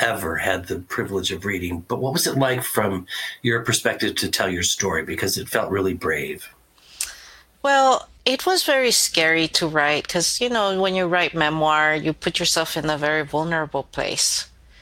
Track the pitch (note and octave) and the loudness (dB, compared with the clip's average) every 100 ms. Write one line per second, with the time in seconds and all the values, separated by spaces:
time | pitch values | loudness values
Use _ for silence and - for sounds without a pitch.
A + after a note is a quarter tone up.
0 | A#2 G2 D#2+ E2 E2+ F#2 F2+ F2 F2+ - | -2 0 -4 -2 -2 -2 -4 -8 -6 -6
1 | G2 G2 F2+ F2 G2 F#2+ F2 F2 - A#2+ | -4 -2 -4 -4 -4 -4 -4 -6 -6 -4
2 | C3 E3+ E3 C3+ C3 B2+ - - G#2 F#2+ | -2 0 0 2 2 0 -2 0 0 -2
3 | F2+ - - - A#2+ A#2 A#2 A2 A#2 G#2+ | -6 -8 -8 -4 0 0 0 0 0 0
4 | G#2+ - G2 - G2 F2+ F2 - G2 E2 | -2 -2 -2 0 0 0 -2 -2 -2 -2
5 | D#2 F2 G2 F#2+ F#2+ A2+ G#2 G2 F#2+ F2 | -4 -4 -2 -4 -2 -2 0 0 0 0
6 | - D#2+ - C#2+ - - _ _ - - | -2 -2 -4 -10 -14 -20 _ _ -20 -10
7 | - - - - _ _ C#4 C#4 C4+ B3+ | -10 -10 -20 -20 _ _ 4 6 6 4
8 | - - B3 C4 - F#4 - C4+ B3+ - | 0 -4 -2 0 2 2 2 2 2 2
9 | - - D#3+ D#3+ D#3+ - E3 D#3 D3 D3+ | 2 2 2 4 2 0 0 2 2 0
10 | - F3+ E3 - B3 A#3+ G3+ F#3+ F#3+ F#3 | 0 -2 0 0 0 0 0 2 2 2
11 | F3+ F3+ E3 E3 D3+ D#3 D#3 D3+ D3+ D#3 | 2 2 2 2 0 2 4 4 4 2
12 | D3+ D3+ - - E3+ - D#3+ E3 D#3 D3+ | -2 -2 -4 -2 0 0 0 -2 -2 0
13 | D3 D#3 D3 D3 D#3+ E3 D3+ C#3 - - | 0 0 0 -2 0 -2 -2 -6 -6 -6
14 | G2 - - - - - - - | -4 -2 -2 -2 -6 -16 -20 -20